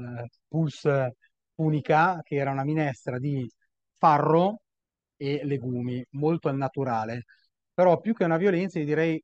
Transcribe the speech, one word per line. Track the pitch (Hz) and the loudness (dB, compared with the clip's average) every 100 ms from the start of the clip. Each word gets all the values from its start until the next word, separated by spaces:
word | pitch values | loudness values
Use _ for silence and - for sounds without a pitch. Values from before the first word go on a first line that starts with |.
| 123 120 | -10 -12
eh, | 120 _ _ | -12 _ _
pulse | 156 160 - 151 139 127 117 _ _ _ - | -2 -2 -2 0 2 0 -6 _ _ _ -4
unica, | 156 151 139 156 175 175 | -2 0 2 4 4 0
che | - 143 | -4 -2
era | 139 | -2
una | 135 | -2
minestra | 139 156 151 123 - 123 | -2 0 -2 -4 -8 -6
di | 143 139 120 - _ _ _ _ | -4 -4 -6 -12 _ _ _ _
farro | 170 147 143 165 185 226 _ _ _ _ _ - | 4 6 4 4 2 0 _ _ _ _ _ -10
e | 139 143 | -6 -4
legumi, | 143 139 123 123 120 123 123 | -4 -4 -4 -6 -4 -6 -8
molto | 139 151 170 156 | -4 -2 0 -2
al | 135 | -2
naturale. | 139 - 131 113 110 120 - _ _ _ _ | -4 -4 -4 -2 -4 -8 -12 _ _ _ _
Però | - 180 165 | 2 4 4
più | 202 | 2
che | 226 | 0
una | 175 165 | 0 2
violenza, | 202 175 190 165 | 2 0 -2 -4
io | 147 | -2
direi, | 151 165 160 | 0 0 -2